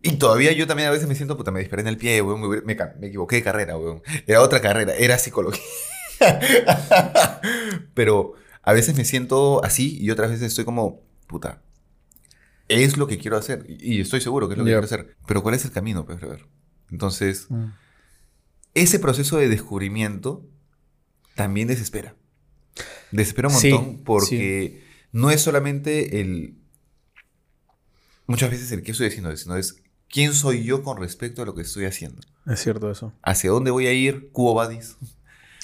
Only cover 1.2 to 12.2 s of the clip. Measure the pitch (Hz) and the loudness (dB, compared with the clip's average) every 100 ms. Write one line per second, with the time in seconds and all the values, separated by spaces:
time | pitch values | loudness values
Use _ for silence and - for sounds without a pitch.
1.2 | 139 120 98 95 95 101 110 110 117 110 | -4 -6 -4 -4 -4 -4 -4 -2 2 2
2.2 | 98 107 104 107 - 104 85 - 101 101 | 2 -2 -2 -4 -4 -6 -6 -8 -12 -8
3.2 | 87 120 113 107 92 82 82 80 - 156 | -2 0 0 -2 -4 -6 -8 -10 -10 -10
4.2 | - 110 127 127 113 110 98 - 123 123 | 4 6 8 6 2 0 0 2 2 2
5.2 | 123 117 90 104 - - - - 679 - | 0 -2 -2 -6 -10 -12 -12 -14 -14 4
6.2 | 285 - 262 240 - 156 - 190 180 - | 4 4 4 4 4 2 6 4 6 4
7.2 | 147 - 208 240 220 185 - - 107 104 | 2 0 -4 -4 -6 -8 -6 0 4 4
8.2 | - - - - - 110 120 139 120 131 | 0 -10 -20 -6 4 4 4 0 0 -2
9.2 | 123 131 139 139 - - 135 160 104 110 | 0 2 4 4 2 0 0 0 -2 0
10.2 | 113 117 120 113 113 120 104 - _ _ | 0 0 -4 -4 -4 -2 -4 -6 _ _
11.2 | _ 80 - - _ _ _ _ _ _ | _ -10 -10 -14 _ _ _ _ _ _